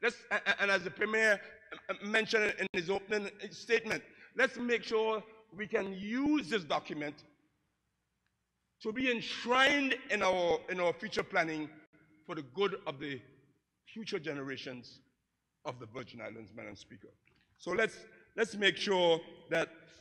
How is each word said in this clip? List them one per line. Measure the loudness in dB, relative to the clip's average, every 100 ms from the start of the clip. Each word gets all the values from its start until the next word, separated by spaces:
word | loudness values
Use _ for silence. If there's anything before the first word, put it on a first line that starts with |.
Let's, | -4 -4 -4
a-, | -2
a-, | 0 2
and | 2
as | 2
the | 0
Premier | -2 0 4 4 4 0 -20 -16 -12 -8 -8
mentioned | 0 0 2 2 2 0
in | -2
his | -2 0
opening | -2 0 -2 -2 -8 -12
statement, | -12 0 0 2 -6 -6 -20 -10 0
let's | 0 0
make | 0 0
sure | 2 0 2 0 -4 -18 _ -10
we | -2
can | -2 -2
use | -6 -4 0 2 2 2
this | -2
document | 0 -2 -2 -6 -6 -10 -20 _ _ _ _ _ _ _ _ _ _ _ _ _ _ _
to | -6
be | 0 0
enshrined | 0 -2 -6 2 6 6 4 2 -2 -2
in | 2
our, | 2 4 4 2 0
in | 0
our | 0
future | 0 -4 -4
planning | 0 0 0 -2 -6 -12 -20 _ _ _ -10
for |
the | -8 -8
good | 0 0 0 -8
of | -8
the | -8 -8 -12 -20 _ _ _ _ -18
future | -14 -8 -6
generations | -4 -6 -6 -8 -10 -12 -16 -20 _ _ _ _ _ _
of | -12 -12
the | -12
Virgin | -12 -12 -12
Islands, | -12 -12 -14 -14
Madam | -14 -14
Speaker. | -18 -20 -20 _ _ _ _ _
So | -2
let's, | 0 0 -2 -18 -20 _ -2
let's | -2
make | 4 2 4
sure | 2 4 6 4 0 -18 -2
that, | 0 0 -6 -20 0